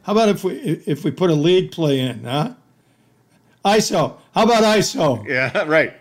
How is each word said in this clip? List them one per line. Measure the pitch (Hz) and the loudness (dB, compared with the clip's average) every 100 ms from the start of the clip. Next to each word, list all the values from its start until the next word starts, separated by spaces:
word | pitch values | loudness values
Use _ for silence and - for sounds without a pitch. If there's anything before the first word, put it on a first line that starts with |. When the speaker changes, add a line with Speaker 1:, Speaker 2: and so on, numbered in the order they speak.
Speaker 1:
how | - | -2
about | 208 214 | 2 2
if | 196 | 0
we, | 190 170 247 160 - | -4 -6 -6 -6 -4
if | 147 | -4
we | 151 | -4
put | 151 185 | 0 0
a | |
lead | 151 156 185 185 | 2 4 2 0
play | - 156 135 | -2 0 0
in, | 127 107 | -2 -6
huh? | 120 143 226 - _ _ _ _ _ _ _ _ _ _ | -6 -4 -4 -8 _ _ _ _ _ _ _ _ _ _
iso. | 202 220 214 185 131 - _ | 0 2 2 -2 -2 -6 _
How | 185 | 0
about | 226 233 | 2 4
iso?" | 220 214 - - 156 113 107 | 4 2 0 0 -2 -2 -2
Speaker 2:
Yeah, | 131 131 208 | -2 -2 -2
<laughs> | 156 | 0
right. | 160 123 - | 0 0 -4